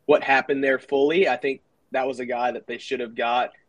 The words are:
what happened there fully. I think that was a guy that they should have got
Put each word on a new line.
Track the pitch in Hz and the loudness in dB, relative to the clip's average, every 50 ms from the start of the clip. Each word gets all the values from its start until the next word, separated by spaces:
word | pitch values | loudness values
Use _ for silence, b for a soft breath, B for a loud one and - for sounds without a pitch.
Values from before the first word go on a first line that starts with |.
| _ | _
what | - 147 147 - | 4 4 4 4
happened | - 135 135 131 - 143 139 139 | 2 2 2 2 0 -2 0 2
there | 135 135 127 | 0 0 -2
fully. | - - 143 139 139 147 160 185 190 | -2 -2 0 2 2 2 4 2 2
I | 139 127 | 2 0
think | 120 - 139 135 - _ _ _ _ _ _ | 0 -2 -4 -4 -6 _ _ _ _ _ _
that | - 131 131 | -4 -2 -2
was | 135 131 123 | -2 -4 -6
a | 131 | -6
guy | 120 123 120 123 123 | -6 -4 -2 -2 -2
that | 117 110 - | -2 -4 -8
they | - 120 | -10 -12
should | 117 - - 135 123 | -12 -6 -6 -6 -4
have | 123 113 117 | -6 -6 -4
got | 123 117 117 120 123 120 - - _ _ | -4 -2 0 0 0 0 -2 -6 _ _